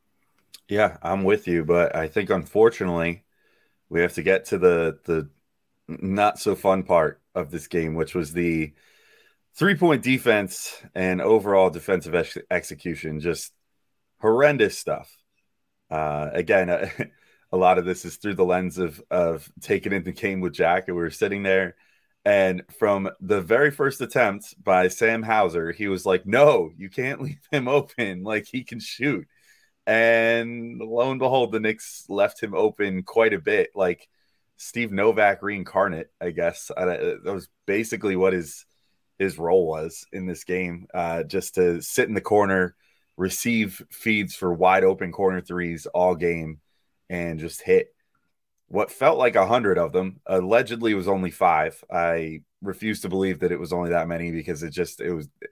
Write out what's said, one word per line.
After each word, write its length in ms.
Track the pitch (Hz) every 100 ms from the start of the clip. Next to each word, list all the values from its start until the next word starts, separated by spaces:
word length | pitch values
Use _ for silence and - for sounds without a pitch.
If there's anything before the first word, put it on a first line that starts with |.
| _ _ _ _ _ - -
Yeah, 300 | 101 104 -
I'm 200 | 85 95
with 240 | 95 107 -
you, 160 | 85
but 320 | 78 87 85 80
I 120 | 80
think 240 | - 98
unfortunately 920 | 98 76 104 113 - 95 85 85 87 _ _ _ _ _ _ _
we 140 | 82
have 120 | 87
to 100 | -
get 220 | 78 95 -
to 120 | 98
the, 400 | 90 85 82 76
the 260 | - 80 73 _ _ _ _ _ -
not 520 | 80 95 98 104 -
so 160 | - 92
fun 260 | 101 95
part 400 | 90 87 78 - _ 92
of 160 | 73
this 160 | 82 -
game, 260 | 87 80
which 220 | 80 80 90
was 180 | 78
the 400 | 82 85 80 76 - _ _ _ _ _ _ _
three-point 480 | - 175 170 175 139
defense 800 | 127 131 120 107 98 - - - - 90
and 260 | 92 90
overall 480 | 101 110 101 98 92
defensive 460 | 82 90 92 82 85
ex-, 240 | 80 - -
execution, 680 | 87 - 73 87 78 80 76
just 340 | 82 78 - - _ _ _ _ _ _
horrendous 580 | 110 117 147 143 101 -
stuff. 400 | - 73 - _ _ _ _ _ _ _ _
Uh, 400 | 78 78 73 76
again, 360 | 85 82 101 87
<laughs> 20 |
a, 180 | 87 95 - - _ _ _ _
a 60 | 95
lot 200 | 90 92
of 80 | 87
this 180 | 90
is 120 | 87 -
through 180 | 104
the 100 | 92
lens 360 | 92 90 92 82
of, 200 | 87 76 -
of 360 | 90 85 80 - -
taking 320 | - 101 101
in 100 | 98
the 100 | 87
game 280 | 92 101 95
with 120 | 90
Jack, 340 | - 85 92 95
and 100 | 87
we 60 |
were 80 | 82
sitting 320 | - 101 98
there, 320 | 98 95 90 - _ _ _ _ 104
and 380 | 101 95 90 - -
from 320 | 107 98 95 -
the 180 | 95 104
very 300 | 82 117 143
first 320 | 139 139 139
attempt 540 | 123 139 110 101 - -
by 240 | - 90 92
Sam 340 | - 113 113
Hauser, 500 | 110 107 95 85 82
he 160 | 87 104
was 200 | 92 98
like, 180 | 92 98
"No, 460 | 123 147 123 80 85
you 140 | 95
can't 320 | - 127 139
<laughs> 60 | 123
leave 200 | 147 _
him 160 | 147 123
open. 560 | 143 139 - 107 90
Like, 240 | 98 107 104
he 160 | 131
can 160 | 123 117
shoot." 480 | - - 139 104 - _ _ _ _ _ -
And 920 | 110 117 117 113 117 117 120 117 120
lo 320 | 110 117 131
and 80 | 131
behold, 320 | 131 131 117
the 80 | 107
Knicks 460 | 110 110 - - -
left 320 | 101 101 -
him 140 | 107 90
open 480 | 107 - 101 92
quite 320 | 92 113 110 98
a 40 |
bit, 300 | - 104 87 101
like 340 | 92 87 _ _ _ _ _ _
Steve 340 | - 117 117
Novak 520 | 95 107 107 101 98
reincarnate, 640 | 101 101 90 95 98 80 80 _
I 120 | 90
guess. 400 | 82 85 - - -
I, 100 | 90
that 360 | 87 - -
was 260 | 78 98 - _ -
basically 480 | 101 113 110 104 92
what 180 | 95
his, 320 | 95 78 - - _ _ _ _ -
his 180 | 98 80
role 300 | 82 95 82
was 360 | 78 80 - -
in 140 | - 92
this 180 | 85
game, 440 | - 90 90 85 92
uh, 300 | 90 85 85
just 320 | 80 95 -
to 300 | - 90 85
sit 240 | - - 123
in 80 | 104
the 40 |
corner, 560 | - 104 101 95 90 - _ _ _ -
receive 640 | 92 - 123 113 104 - -
feeds 440 | - 117 107 98 -
for 160 | 92
wide 320 | 82 90 95
open 280 | 95 95 92
corner 280 | 82 95 92
threes 460 | - 90 87 82 -
all 300 | 87 90 85
game, 460 | 87 82 80 78 _ _ _ _ -
and 300 | 90 85 85
just 240 | 80 -
hit 320 | - 92 - _ _ _ _ _ _ _ _
what 240 | 95 104
felt 280 | - 139 160
like 160 | 123 107
a 100 | 95
hundred 320 | 123 107 92
of 140 | 82
them. 280 | 90 92 - -
Allegedly, 680 | 92 90 113 127 117 113
it 20 | 101
was 120 | 90
only 220 | 98 90
five. 540 | - 90 80 78 - -
I 480 | 87 85 85 80 78 - _
refuse 380 | 98 92 110 104
to 80 | 95
believe 320 | 95 95 85
that 100 | 90
it 80 | 87
was 120 | 85
only 200 | 87 85
that 160 | 85 82
many 240 | 85 85
because 320 | 82 76 78
it 80 | 82
just, 280 | 90 85 -
it 140 | 65
was, 160 | 85 73 _ -